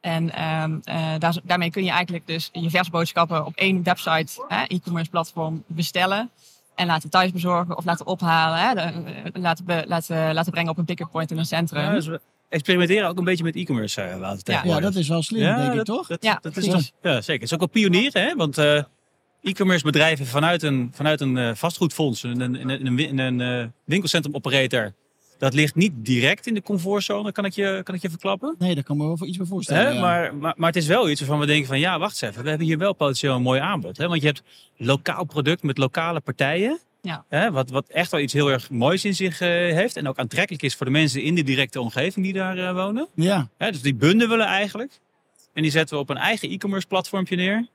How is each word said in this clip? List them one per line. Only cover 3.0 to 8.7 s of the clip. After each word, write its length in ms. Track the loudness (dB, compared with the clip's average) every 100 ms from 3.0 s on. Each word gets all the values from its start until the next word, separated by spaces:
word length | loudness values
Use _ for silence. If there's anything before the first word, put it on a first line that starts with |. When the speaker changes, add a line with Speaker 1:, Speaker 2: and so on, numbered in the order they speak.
| 0 0 0 0 -4
Speaker 1:
op 80 | -2
één 260 | 0 2
website, 640 | 0 0 0 0 -2 -8 -6
hè, 140 | -4
e-commerce 460 | -2 -4 -2 -4 -2
platform 520 | -2 -4 -4 -4 -6 -8
bestellen. 640 | -4 -2 0 0 0 -4 _ -20 _ _
En 120 | -4 0
laten 240 | 0 2
thuisbezorgen 640 | 4 4 2 0 0 0 -4
of 80 |
laten 220 | -2 -2 -2
ophalen. 520 | -2 2 2 2 2
Hè, 160 | 2